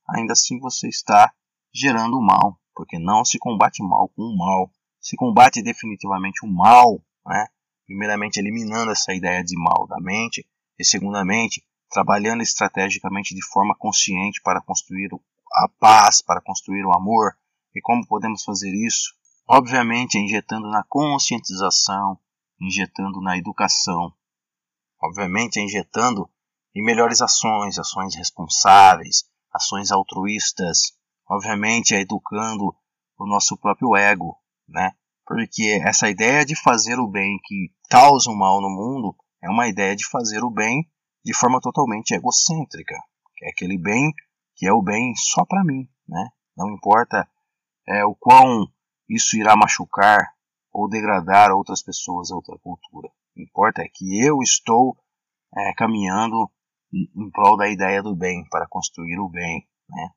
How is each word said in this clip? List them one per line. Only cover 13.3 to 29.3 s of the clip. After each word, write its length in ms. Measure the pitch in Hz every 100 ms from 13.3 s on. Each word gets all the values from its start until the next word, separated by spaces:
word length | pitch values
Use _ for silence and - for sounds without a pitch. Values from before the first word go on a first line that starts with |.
| 95
de 100 | -
forma 300 | 98 101 -
consciente 680 | 107 101 - 92 98 -
para 200 | - 92
construir 520 | - 95 - 95 98
o, 80 | 98 - _ _
a 180 | - 104 -
paz, 420 | 110 110 104 -
para 200 | - 90
construir 420 | - 95 - 98 95
o 80 |
amor. 440 | 90 95 113 110 - _ _ _ -
E 60 |
como 240 | - 120 -
podemos 360 | 107 110 107
fazer 280 | - 98 98
isso? 420 | 98 113 - - - _ _ -
Obviamente, 720 | 131 120 127 117 117 123 104
injetando 520 | 101 104 - 110 107
na 140 | 107
conscientização, 1400 | - 139 147 139 - 120 - 92 95 - - 98 98 95 _ _ _ _
injetando 640 | 92 98 92 - 98 95
na 160 | 95 92
educação. 760 | 92 - 101 - - 87 87 - _ _ _ _ _ _ _ _
Obviamente, 580 | 85 92 95 98 117 110
injetando 720 | 101 104 - 107 123 104 92 _ _ _ _ 101
em 80 |
melhores 380 | 110 113 117 120
ações, 560 | 123 - 117 107 101 87
ações 380 | - 101 95 87
responsáveis, 1080 | 90 - 82 - 98 98 95 85 82 - -